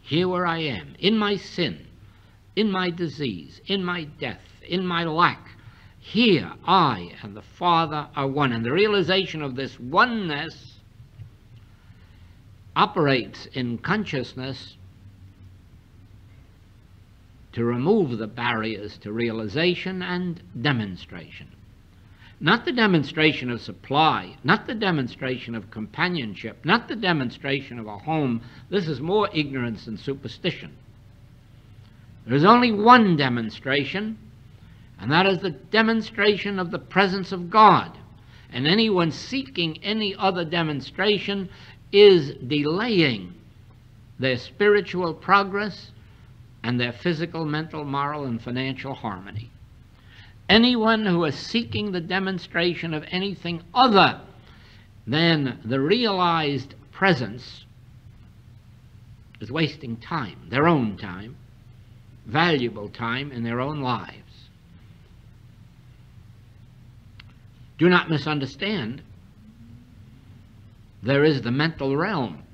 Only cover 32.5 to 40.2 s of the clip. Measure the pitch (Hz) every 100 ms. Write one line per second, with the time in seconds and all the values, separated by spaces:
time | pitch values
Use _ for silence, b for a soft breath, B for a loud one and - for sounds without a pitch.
32.5 | 240 247 202 220 247 208 156 135 120 113
33.5 | - 135 143 139 185 214 220 - - -
34.5 | b b b b b 107 160 190 185 190
35.5 | 143 - 214 226 226 214 - 208 202 202
36.5 | 196 175 165 - 185 196 196 180 190 175
37.5 | 220 214 147 87 - - - b b b
38.5 | 120 143 202 220 185 165 - - 269 262
39.5 | - 165 156 202 220 208 190